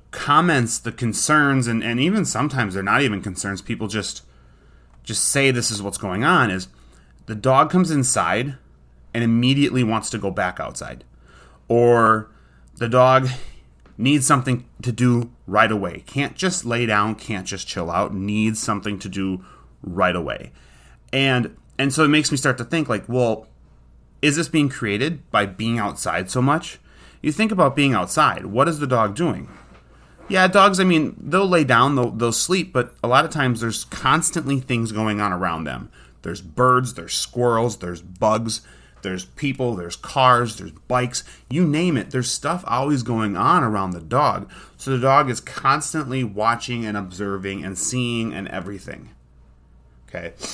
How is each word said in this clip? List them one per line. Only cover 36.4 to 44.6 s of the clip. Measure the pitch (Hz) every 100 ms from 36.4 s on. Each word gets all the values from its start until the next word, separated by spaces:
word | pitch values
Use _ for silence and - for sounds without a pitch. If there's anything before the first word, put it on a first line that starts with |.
birds, | 85 117 127 127 123 85
there's | 82
squirrels, | - - 120 120 113 117 104
there's | 90 85
bugs, | 92 90 110 113 113 - - - - - 92
there's | 92 -
people, | - 143 131 123 98
there's | 87 -
cars, | - 139 127 120 120 107
there's | 90
bikes, | - - 123 127 - - - -
you | 143
name | 175 151 175 131
it. | 95
There's | 131 123
stuff | - 143 180 -
always | 120 143 143
going | 117 113 107 90
on | 127 175
around | 117 104 95
the | 87
dog. | 80 127 139 98 101 -